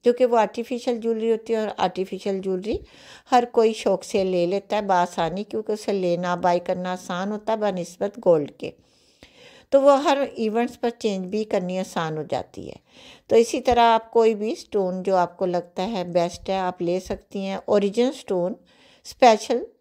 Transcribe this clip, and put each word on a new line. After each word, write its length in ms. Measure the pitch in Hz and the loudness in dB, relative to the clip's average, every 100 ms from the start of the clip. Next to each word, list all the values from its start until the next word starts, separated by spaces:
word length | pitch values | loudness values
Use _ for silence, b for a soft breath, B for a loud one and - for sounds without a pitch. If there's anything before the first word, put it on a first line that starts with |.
क्योंकि 200 | 233 240 | 2 2
वो 120 | 254 233 | 2 4
आर्टिफिशियल 600 | 214 240 226 240 247 233 | 2 -4 -8 -6 -4 -4
ज्वेलरी 300 | 226 226 226 | -2 -2 0
होती 220 | 220 220 | -2 -2
है 80 | 226 | -4
और 140 | 214 - | -4 -2
आर्टिफिशियल 600 | 185 180 190 190 208 190 | -2 -2 -6 -6 -4 -4
ज्वेलरी 380 | 190 185 202 339 B B B B _ | -4 -4 -4 -6 B B B B _
हर 140 | 254 240 | 2 4
कोई 200 | 240 226 | 2 2
शौक 300 | 220 214 190 | 2 -2 -2
से 180 | - 208 | -2 -2
ले 200 | 185 180 175 | 0 0 0
लेता 300 | 196 - 214 | -2 -2 -4
है 100 | 202 | 2
बआसानी, 580 | 180 175 - 165 180 | 2 2 -2 -4 -4
क्योंकि 280 | 214 220 214 | -6 -8 -4
उसे 200 | 208 - | -6 -2
लेना, 440 | 202 180 175 180 175 | -2 0 0 -2 0
बाय 200 | 180 175 | 2 2
करना 320 | 175 185 180 | 0 -6 -4
आसान 380 | 180 - 180 196 | -8 -6 -6 -6
होता 220 | 208 208 | -6 -4
है 60 | 220 | -2
बनिस्बत 580 | 208 185 170 - 202 220 | -2 -2 -8 -6 -8 0
गोल्ड 300 | 190 160 147 - | 2 2 2 -10
के, 120 | 151 - b b b b b b b b b | -14 -14 b b b b b b b b b
तो 80 | 277 | 4
वो 160 | 269 277 | 6 6
हर 240 | 277 277 | 4 0
इवेंट्स 540 | 269 - 220 220 240 - | -2 -4 -2 -2 -4 -4
पर 140 | 240 | -6
चेंज 340 | 233 214 190 180 | -2 -4 -4 -6
भी 160 | 208 214 | -6 -2
करनी 320 | 202 180 185 | -2 -2 -6
आसान 380 | 185 180 160 156 | -4 -4 -4 -6
हो 80 | 147 | -6
जाती 360 | 131 - 95 | -6 -8 -14
है। 140 | - - B B B B - | -16 -16 B B B B 2
तो 60 | 220 | 4
इसी 240 | 226 269 | 4 0
तरह 200 | 247 240 | 2 4
आप 240 | 233 226 226 | 6 4 2
कोई 240 | 233 226 208 | 4 4 2
भी 180 | 214 349 | -4 -6
स्टोन 460 | - 208 185 185 | -4 -2 -2 -2
जो 140 | 185 185 | 0 2
आपको 300 | 175 175 185 | 0 -2 -2
लगता 360 | 175 170 - | -2 -4 -8
है 200 | 190 220 175 | -6 -4 -2
बेस्ट 380 | 175 170 - - | 0 0 -4 -6
है, 80 | 190 | -2
आप 220 | 185 185 | -2 -4
ले 160 | 170 180 | -2 -2
सकती 420 | 185 190 _ 202 | -4 -12 _ -8
हैं। 160 | 190 196 - | -6 -8 0
ओरिजिनल 420 | 208 196 214 247 | 2 2 0 0
स्टोन 440 | 302 - 185 175 - b b b b - | -2 -4 -2 -2 -6 b b b b -20
स्पेशल 580 | - 247 220 - 247 381 _ | 4 6 6 0 -4 -4 _